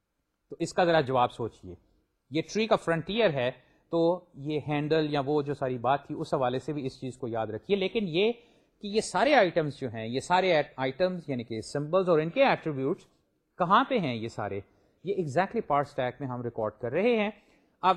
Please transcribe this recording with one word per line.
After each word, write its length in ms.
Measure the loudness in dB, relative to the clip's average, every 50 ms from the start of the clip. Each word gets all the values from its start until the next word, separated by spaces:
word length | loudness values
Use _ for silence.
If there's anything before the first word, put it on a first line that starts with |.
| _ _ _ _ _ _ _ _ _ -16
تو 60 | -10 -6
اس 140 | -6 -2 0
کا 120 | 2 4
ذرا 160 | 4 4 4
جواب 300 | 4 2 2 2 2 2
سوچئے۔ 440 | 0 -4 -8 -8 -8 _ -16 -16 -16 -18 _ _ _ _ _ _ _ _ _ -6
یہ 100 | -4 -4 -4 -2 -2
ٹری 140 | -2 0 2
کا 80 | 2
فرنٹیئر 540 | 2 2 0 -2 -2 -2 -4 0 2 2 2
ہے، 220 | 2 0 -2 -2 -2 -6 _ _ _ _ _ _
تو 360 | 0 2 2 2 2 0 -4 _ -16
یہ 260 | -12 -8 -6 -4 -4 -4 -2
ہینڈل 400 | -2 -2 0 0 0 0 2 0
یا 120 | 0 -2 0
وہ 160 | 0 0 0
جو 120 | 0 -2 -4
ساری 240 | -4 -4 -4 -4 -2
بات 300 | 0 0 0 0 -2 -6
تھی 80 | -10 -8
اس 160 | -6 -4 -2
حوالے 260 | -2 0 0 -2 -2
سے 140 | -4 -6 -6
بھی 120 | -6 -6
اس 160 | -8 -8 -10
چیز 160 | -10 -12 -10 -8
کو 100 | -8 -6
یاد 200 | -4 -4 -4 -4
رکھیے۔ 300 | -6 -8 -4 -2 -2 0
لیکن 300 | 0 -2 -2 -2 -4 -2
یہ 240 | 0 2 2 2 0 -4 -8 _ _ _ _ _ _ _
کہ 60 | -10 -4
یہ 140 | -2 -2
سارے 340 | -2 0 0 2 4 6 6
آئٹمز 440 | 6 6 4 4 0 0 0 -2 -6
جو 100 | -8 -8 -6
ہیں، 140 | -6 -6 -4
یہ 120 | -4 -4
سارے 420 | 0 2 2 2 4 4 4 2 2 0 -2
آئٹمز 540 | -4 -4 -2 0 0 0 0 0 -4 -6 -6
یعنی 140 | -6 -6 -6
کہ 180 | -6 -6 -8
سمبلز 480 | -6 -4 -4 -6 -2 0 2 2 4 4
اور 100 | 4 2
ان 100 | 2 2
کے 160 | 2 4 4
ایٹریبیوٹس 600 | 4 4 2 0 -4 -4 -2 -2 -2 -2 -4 -8 _ _ _ _ _ _ _ _ _ _ -2
کہاں 260 | 2 4 4 4 4 4
پہ 100 | 0 0
ہیں 160 | 0 -2 -2
یہ 120 | -4 -6 -6
سارے، 320 | -6 -6 -6 -6 -6 -6 -8 _ _ _ _ _ _ _ -8
یہ 100 | -4 -4
exactly 480 | -2 -4 -2 0 0 0 0 -2 -4 -2 0
parse 200 | 0 0 0 -2
stack 200 | -2 -4 -4 -4 -4 -6
میں 80 | -8 -8
ہم 140 | -6 -6
ریکارڈ 300 | -6 -6 -4 -4 -4 -4 -4 -6
کر 100 | -6 -4
رہے 260 | -2 0 2 2 2 2
ہیں۔ 140 | 0 -2 -4 -10 _ _ _ _ _ _ _ _
اب 140 | 2 2 2